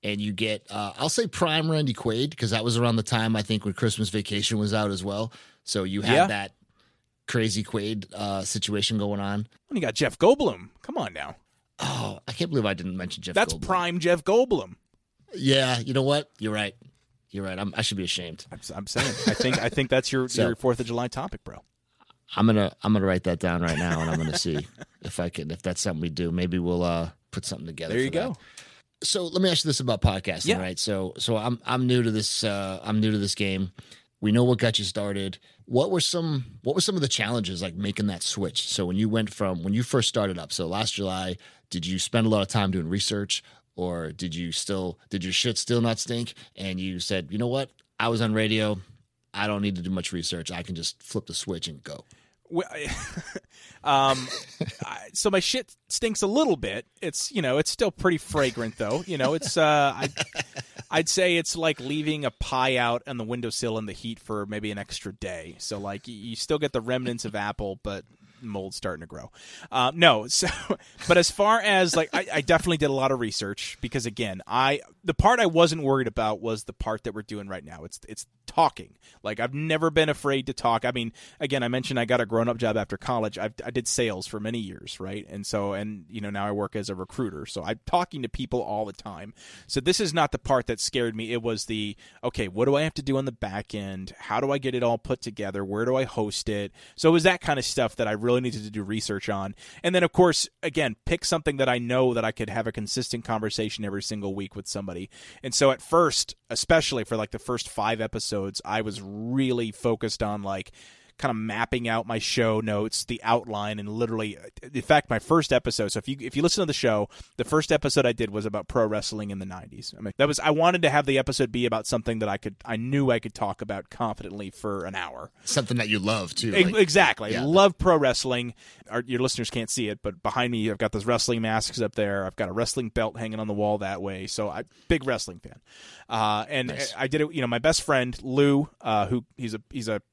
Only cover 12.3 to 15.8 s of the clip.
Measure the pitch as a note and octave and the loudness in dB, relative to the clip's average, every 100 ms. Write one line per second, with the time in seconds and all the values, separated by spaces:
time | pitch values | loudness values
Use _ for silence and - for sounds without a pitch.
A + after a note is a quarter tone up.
12.3 | A#2 F3 C#3+ G#2+ F#2+ F2+ F#2 F2+ - - | -4 0 2 2 0 -4 -6 -8 -8 -2
13.3 | F2+ G#3 D#3+ - F#3 F3 F3 E3 F3 D3+ | 0 0 -2 -2 0 0 0 2 2 4
14.3 | G#3+ B3+ F#3+ F#2+ - _ _ _ _ _ | 4 4 2 -2 -14 _ _ _ _ _
15.3 | F#3 C3 C3+ C3 B2 | -2 4 6 6 4